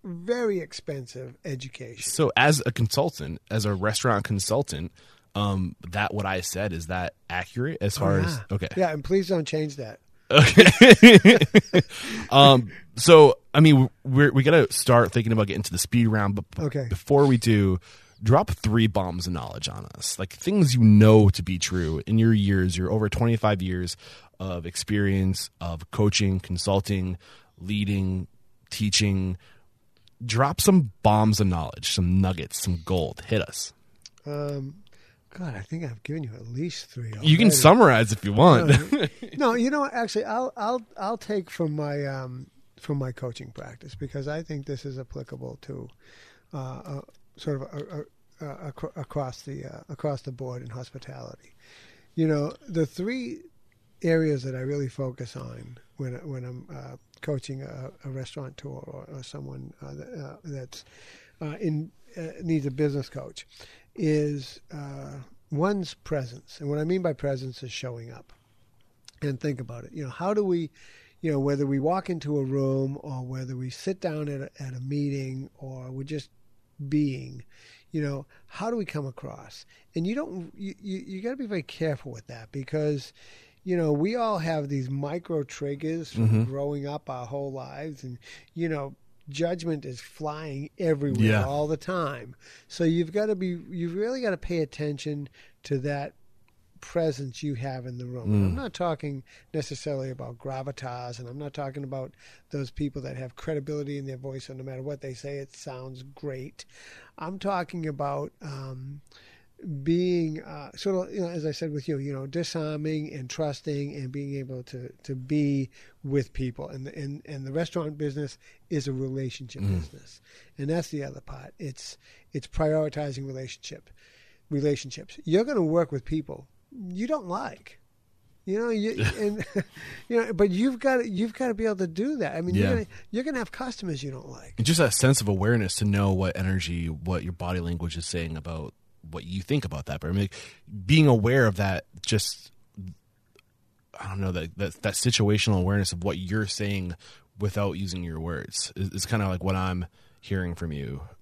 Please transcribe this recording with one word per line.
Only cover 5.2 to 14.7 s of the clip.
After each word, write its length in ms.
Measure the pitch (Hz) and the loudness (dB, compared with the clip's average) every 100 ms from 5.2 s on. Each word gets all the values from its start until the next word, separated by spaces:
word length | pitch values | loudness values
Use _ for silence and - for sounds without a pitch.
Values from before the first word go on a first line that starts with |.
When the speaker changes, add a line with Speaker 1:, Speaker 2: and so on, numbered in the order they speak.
| _ | _
Speaker 2:
um, 420 | 101 104 98 90 - 85 | -2 -2 0 -4 -6 -8
that 200 | 87 107 | -4 -2
what 140 | 104 95 | -2 -2
I 160 | 95 | -4
said, 320 | 90 90 104 | -4 -4 -4
is 140 | 82 80 | -4 -4
that 260 | 90 87 _ - | -4 -4 _ -8
accurate 480 | 90 90 120 135 160 | -8 -6 -6 -6 -2
as 160 | 101 - | -2 0
Speaker 1:
Oh, 40 | |
Speaker 2:
far 180 | 98 98 | 2 2
as 140 | 165 139 | 2 -2
Speaker 1:
yeah. 60 | 101 | -4
Speaker 2:
okay. 140 | 98 - - | -4 -2 0
Speaker 1:
Yeah, 160 | 180 | 0
and 100 | 151 | -2
please 260 | 143 190 180 | 0 0 2
don't 180 | 180 151 | -2 0
change 280 | 156 151 139 | -4 -4 -8
that. 240 | 110 - _ - _ | -12 -14 _ -20 _
Speaker 2:
Okay. 1080 | 139 127 - 202 - 240 214 233 208 202 233 | 8 10 12 12 12 12 12 12 12 12 10
<laughs> 380 | - 214 - 180 - - - - - | 8 6 6 2 2 -8 -10 -8 4
Um, 400 | 135 139 131 113 - - - | 10 10 10 4 -12 -14 0
so, 420 | 143 165 143 - - | 12 12 12 10 2
I 80 | - | 8
mean, 280 | 156 139 127 _ | 10 10 6 _
we're, 280 | 135 131 147 | 0 4 6
we 100 | 135 | 6
gotta 280 | 135 165 117 | 6 6 6